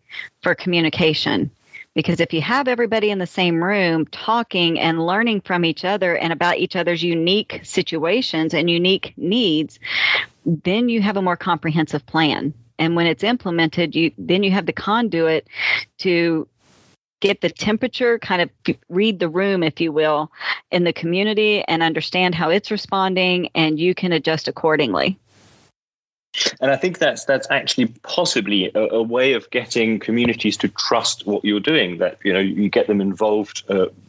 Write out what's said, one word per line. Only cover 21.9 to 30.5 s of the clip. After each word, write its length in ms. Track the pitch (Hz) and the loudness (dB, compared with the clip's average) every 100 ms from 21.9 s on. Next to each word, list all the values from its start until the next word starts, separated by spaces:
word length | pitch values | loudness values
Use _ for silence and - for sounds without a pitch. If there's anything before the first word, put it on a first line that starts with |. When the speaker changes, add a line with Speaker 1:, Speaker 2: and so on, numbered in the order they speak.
| 160 - 180 180 | -2 -2 0 0
Speaker 1:
how 160 | 165 160 | 2 2
it's 220 | 196 - | 0 0
responding, 800 | 208 - 196 190 185 180 180 - | -6 -4 -2 0 2 2 0 -2
and 240 | - 160 156 | 0 0 2
you 160 | 175 | 0
can 200 | 180 185 | 0 0
adjust 340 | 160 147 160 - | 0 0 -2 -4
accordingly. 720 | - 160 156 131 87 67 196 _ _ - _ _ _ _ _ _ _ _ - - - | -2 0 2 2 0 0 -4 _ _ -20 _ _ _ _ _ _ _ _ -4 -4 -2
Speaker 2:
And 100 | 131 | 0
I 60 | 135 | 0
think 220 | 185 170 | 0 0
that's, 260 | 147 110 - | -2 0 0
that's 240 | 135 - | 0 0
actually 360 | 139 - - 117 - | -2 -2 0 -2 -2
possibly 680 | - - 175 127 101 101 92 | -6 -2 0 0 0 0 0
a, 140 | 107 110 | 0 0
a 140 | 113 | 0
way 300 | 113 123 131 | 0 2 2
of 160 | 117 - | 0 -2
getting 500 | 127 117 120 113 107 | -6 -2 0 0 0
communities 560 | - 117 120 113 107 | 0 0 2 2 0